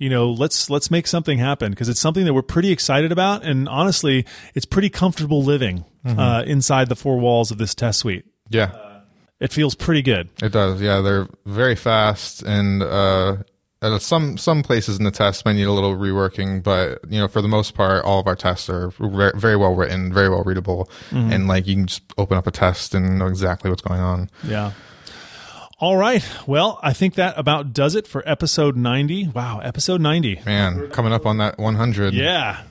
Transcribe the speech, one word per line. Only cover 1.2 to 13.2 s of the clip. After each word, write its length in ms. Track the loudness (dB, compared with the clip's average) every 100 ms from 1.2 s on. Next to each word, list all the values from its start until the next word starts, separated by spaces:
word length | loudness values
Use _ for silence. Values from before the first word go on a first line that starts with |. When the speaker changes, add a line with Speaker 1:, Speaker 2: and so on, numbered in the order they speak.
| 0 0
Speaker 1:
happen, 360 | 0 -2 -4
'cause 140 | -4 -2
it's 140 | 0
something 240 | 0 0 2
that 80 |
we're 80 | 0
pretty 320 | 0 0 2
excited 400 | 0 0 0 2
about. 320 | 0 0 -2 -2
And 240 | -2 0
honestly, 560 | 0 0 2 2 0 0 -10 -10
it's 120 | -8 -2
pretty 240 | 0 0
comfortable 520 | 2 0 0 0 0
living, 420 | 2 2 0 -4 -8 _ -4
Speaker 2:
Mm-hmm. 140 | 0
Speaker 1:
uh, 220 | 2 2
inside 480 | 2 0 2 2 2
the 60 | 0
four 220 | 0 2
walls 300 | 4 2 2
of 80 | -2
this 160 | -6
test 260 | -2 -2 -2
suite. 260 | -2 -6 -8 _ -4
Speaker 2:
Yeah. 220 | 0 0
Speaker 1:
Uh, 260 | -4 -18 -20 _ _ _ _
it 140 | -6
feels 220 | 0 -2 -2
pretty 260 | 0 2
good. 260 | 2 0 -2 -6
Speaker 2:
It 80 | -2
does. 300 | 0 0 0
Yeah. 180 | 0 2
They're 300 | 2 0 -2 -10 -10
very 300 | -2 0 0
fast. 680 | 2 2 2 0 -6 -12
And, 400 | -4 0 2 0
uh, 540 | 0 0 2 2